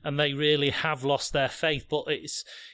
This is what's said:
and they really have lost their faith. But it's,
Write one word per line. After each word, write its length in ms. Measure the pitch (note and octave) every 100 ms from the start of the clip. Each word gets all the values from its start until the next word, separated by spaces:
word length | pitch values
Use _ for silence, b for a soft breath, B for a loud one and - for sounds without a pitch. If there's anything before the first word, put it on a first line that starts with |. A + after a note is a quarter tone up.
and 120 | D3+ C#3+
they 160 | D3
really 380 | C#3 D3+ D3 C#3+
have 320 | - D#3+ C#3+
lost 300 | C#3 C#3 -
their 160 | D3 C3
faith. 380 | - D#3+ C#3+ -
But 160 | D3 D3
it's, 380 | C#3+ D3+ - - B B